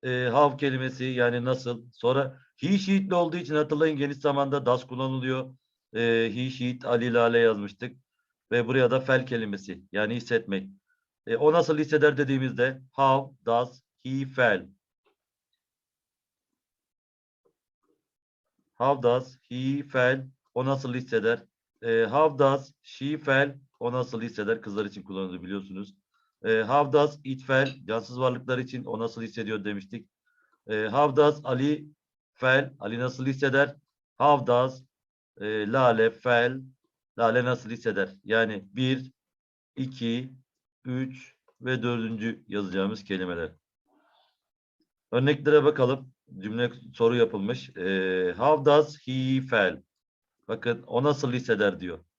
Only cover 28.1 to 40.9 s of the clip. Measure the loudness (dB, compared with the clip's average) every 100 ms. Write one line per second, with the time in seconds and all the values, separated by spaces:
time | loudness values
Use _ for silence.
28.1 | -2 -2 -2 -4 -4 -4 -10 -8 -6 -8
29.1 | -8 -12 -8 -6 -6 -6 -8 -10 -16 -18
30.1 | _ _ _ _ _ -6 -4 -2 2 2
31.1 | 6 4 4 -4 0 0 -2 -6 _ _
32.1 | _ _ _ 2 2 2 -8 -8 -4 -6
33.1 | -4 -4 0 2 2 2 -2 _ _ _
34.1 | _ 4 4 4 2 2 -4 _ _ _
35.1 | _ _ _ -6 -4 -2 2 4 4 2
36.1 | 2 0 2 2 -2 -12 _ _ _ _
37.1 | -2 0 2 0 -4 -6 -8 -4 -4 -4
38.1 | -6 -2 0 0 -4 -10 -4 -2 -2 -6
39.1 | _ _ _ _ _ _ -10 -10 -6 -4
40.1 | -4 -8 -16 _ _ _ _ -8